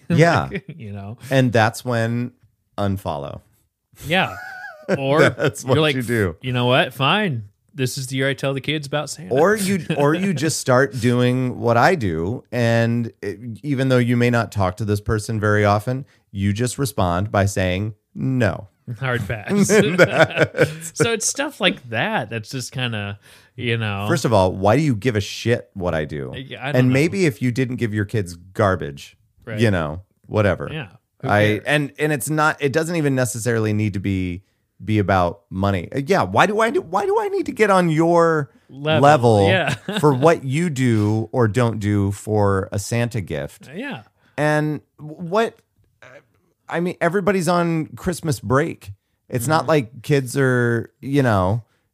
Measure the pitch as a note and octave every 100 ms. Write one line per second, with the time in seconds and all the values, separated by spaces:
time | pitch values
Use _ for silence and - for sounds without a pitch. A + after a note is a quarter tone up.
0 | - E3+ E3 C#3 C#2 F#3+ - E3 G#2+ G2+
1 | G2 A#2+ - C3+ B2+ A#2 A2 - B2+ A#2
2 | A2+ A#2 B2 - _ _ _ - G2+ F#2+
3 | F#2 D2+ C#2 - - _ _ _ _ -
4 | B2+ F3+ C3+ F#2 - - G#5 - - D3
5 | C3+ D3 C3+ B2+ D3 - B2+ B2+ D#3 C3
6 | A2+ A#2 F#2+ D#2+ B2+ B2 B2 C3 F3 -
7 | C#3 F#3+ G#3 A#2+ G2+ _ _ D#3 B2+ -
8 | C3 C3 C3+ C3 C#3 C#3 C3+ D3+ C#3 D3
9 | D3 - F3 C3 F3 G#3+ F#3+ G3 D3 E3
10 | C#3+ E3 G3 D3+ D#3 - - B2+ C3+ C3
11 | A#2 A#2+ B2 B2+ B2+ G2+ A#2 A#2 C#3 F#3
12 | G#2 D#2+ E2+ B2+ - B2 A#2 A#2 A#2 A#2
13 | A2+ - G#2 F#2 A#2+ G#2+ D3 C3 C3+ B2+
14 | A#2+ B2 A#2+ A#2+ A2 G#2 F#2 - G#2 G2+
15 | G2+ A2 G2+ A2+ G#2+ G#2 G#2 G#2 G#2 C3
16 | C#3+ _ _ G2+ G2 G2+ B2 - C#3 -
17 | F#2 F2 G#2 G#2 G2 G2+ F#2 F2+ G#2 G#2+
18 | _ - C3 C3 G#2+ D#2+ - _ - A#2
19 | C3 A#2+ G2 A2 G2+ G3+ G3 G#3 - F3
20 | F3 C3+ D#3 E3 D#3+ - D3+ D#3 - -
21 | A#3 A3+ - - D4 - F#3+ - A#2+ A2+
22 | F3 G#3+ A2 A#2 A2 C3+ A#2+ C3+ B2 A2
23 | G2+ G2+ - - _ - A#2+ A#2 A2 G2+
24 | G#2 - D3+ A2 F#2 F#2+ F#2+ A#2+ D#3 A2
25 | B2 G#2+ G2+ - A2+ A#2 - G2+ F2 D#2+
26 | D#2 D2 C2 C#2 C3 A#2+ C3 C3 B2+ C3
27 | D3 G3 F3 - B2+ A#2+ B2+ B2 A#2 G#2
28 | G2+ A2+ F2+ E2+ F#2 F#2 G#2 F#2 D2+ C#2+
29 | - _ _ _ - G#2+ A#2 F#2+ D#2 D#2+
30 | - _ - G#2 G2+ D#2+ D2 D#3 G#2 -
31 | _ _ C3+ G#2 G#2 G#2 - D3 C#3+ -
32 | D3+ D3 - D#3 D3+ D3 C#3+ D#3 D#3+ F3
33 | C#3+ C3 B2 A#2 A2+ A2+ G#2+ G#2+ G#2+ G2
34 | F#2+ F#2+ F#2 F2 - _ _ - F#2 G#2+
35 | F#2+ F#2+ F2 - - F#2+ G2 G2 - C3
36 | C#3+ F#3 A2+ G3 F3 G#3+ A3+ E4 F4+ F#3
37 | G#3 A4 G#4 G4 D#4+ - G#3+ F#3+ F3 D#3
38 | E3 E3+ E3 D#3+ C#3 _ _ C3 D3 D#3
39 | C#3+ D3+ A#2+ G#2+ G2 F#3 D3 C3 - G#3
40 | D3+ B2+ D3+ E3 C3+ C#3 F3 C3 C3 A2
41 | G#2 A2 A2+ C3 A2+ G#2+ A#2 A2 G2+ G#2
42 | G2 G2+ - G#2+ G2+ G2 F#2 G#2 - A#2
43 | A#2+ A2+ E2+ D#2 D2 - A#2 D#3 C#4+ D3
44 | G#2+ _ _ - D3+ D3+ D3+ D3 - -
45 | D3+ D#3 F3 G3 A3+ - _ _ _ _
46 | B2+ C3 _ _ _ _ - D3+ F3 -
47 | E3+ F#3+ F3+ G3 E3 F3 E3+ E3 D3+ -
48 | - E3+ D#3+ C3+ G#2 C3 E3 - - G2+
49 | _ _ - B2 A#2+ D#3 B2+ D#3 A2+ -
50 | - C#3+ B2+ C3 C3 B2+ A#2+ A#2 - _
51 | B2+ C#3 C3 G2+ F#2 A#2 - _ _